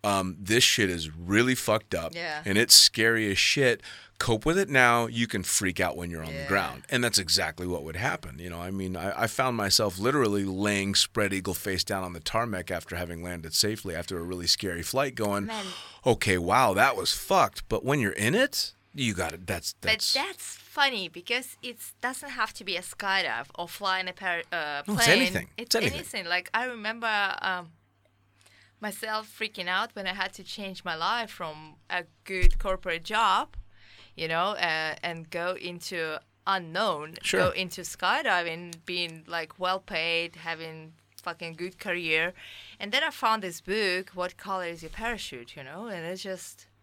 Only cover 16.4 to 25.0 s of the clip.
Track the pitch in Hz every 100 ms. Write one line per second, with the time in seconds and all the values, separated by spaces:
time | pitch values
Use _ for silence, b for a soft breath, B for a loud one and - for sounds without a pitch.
16.4 | 85 117 120 95 131 107 85 - - 190
17.4 | 117 - - 110 127 147 104 - 107 196
18.4 | 262 - - _ _ - 123 92 87 85
19.4 | 92 90 - - - 220 - 269 370 370
20.4 | - - - - 277 233 175 175 175 240
21.4 | 254 - 247 233 - - 247 254 294 254
22.4 | - - 202 175 - - 196 190 160 113
23.4 | 139 - 175 - 196 185 185 180 190 170
24.4 | - 170 151 143 170 208